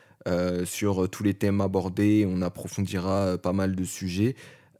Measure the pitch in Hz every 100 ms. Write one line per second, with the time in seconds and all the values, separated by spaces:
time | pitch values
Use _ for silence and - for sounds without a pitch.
0 | _ - - 87 90 90 90 - 101 92
1 | 92 - 104 98 101 101 95 95 92 92
2 | 104 107 98 92 90 - - - 95 95
3 | 92 98 95 90 92 95 95 92 90 -
4 | 95 90 113 131 - - _ _